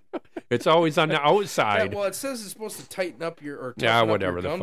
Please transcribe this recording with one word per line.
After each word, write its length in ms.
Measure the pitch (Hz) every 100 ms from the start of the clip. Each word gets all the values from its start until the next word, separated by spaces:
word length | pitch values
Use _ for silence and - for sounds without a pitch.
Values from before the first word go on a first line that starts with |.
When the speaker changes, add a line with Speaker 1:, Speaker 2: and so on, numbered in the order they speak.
| - - - - -
Speaker 1:
It's 200 | 123 175
always 280 | 165 165 151
on 120 | 156
the 60 |
Speaker 2:
Yeah, 80 | 160 147
Speaker 1:
outside. 640 | 196 190 - 113 101 95
Speaker 2:
well, 120 | 202
it 100 | 196
says 260 | 190 269 247
it's 120 | 202
supposed 260 | 208 214 -
to 100 | 143
tighten 320 | - 185 -
up 220 | 165 165
your, 160 | 147 143
or 160 | 127 117
Speaker 1:
Yeah, 180 | 123
Speaker 2:
toughen 140 | 117 113
up 40 |
Speaker 1:
whatever 240 | 104 95 87
Speaker 2:
your 60 |
Speaker 1:
the 60 | 90
Speaker 2:
gums 120 | 92